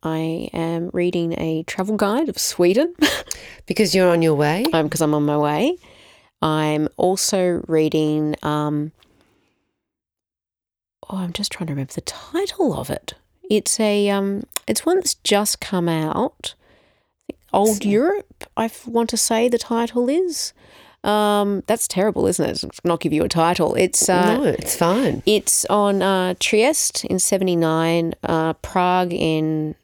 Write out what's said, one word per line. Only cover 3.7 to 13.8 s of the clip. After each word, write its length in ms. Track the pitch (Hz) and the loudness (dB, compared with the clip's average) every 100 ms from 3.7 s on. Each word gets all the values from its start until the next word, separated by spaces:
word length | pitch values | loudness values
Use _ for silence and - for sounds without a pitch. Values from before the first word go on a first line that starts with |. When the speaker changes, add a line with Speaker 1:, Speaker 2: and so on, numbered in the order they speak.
| - 208 | 0 2
Speaker 2:
you're 160 | 190 180 | 4 4
on 120 | 170 | 4
your 140 | 165 147 | 4 4
way? 300 | 147 170 269 | 2 2 2
Speaker 1:
Um, 180 | 165 151 | 2 0
'cause 120 | 156 | 0
I'm 120 | 156 | 2
on 120 | 151 147 | 2 2
my 120 | 147 | 2
way. 400 | 147 151 247 359 - - - - _ _ | 0 2 0 -2 -10 -20 -20 -20 _ _
I'm 460 | 156 156 151 151 156 - | 0 2 0 0 -2 0
also 640 | 180 190 - 196 180 175 - | 0 0 0 0 0 0 0
reading, 680 | 160 156 156 156 151 151 151 | 2 2 2 0 0 -2 -2
um, 480 | 151 151 151 147 151 _ _ _ _ _ _ _ _ _ _ _ _ _ _ _ _ _ _ _ _ _ - | -2 -2 0 -2 -4 _ _ _ _ _ _ _ _ _ _ _ _ _ _ _ _ _ _ _ _ _ -10
oh, 80 | 190 | -8
I'm 160 | 180 | -6
just 180 | 170 208 | -6 -8
trying 160 | - 160 | -6 -6
to 60 | |
remember 200 | 139 135 | -6 -6
the 80 | - | -8
title 720 | - - - 330 392 - 320 | -10 -14 -6 -4 -4 0 -2
of 160 | 156 127 | 0 -4
it. 240 | - - - _ _ 370 | -8 -8 -18 _ _ 0
It's 300 | 214 214 | 0 0
a, 300 | - | 0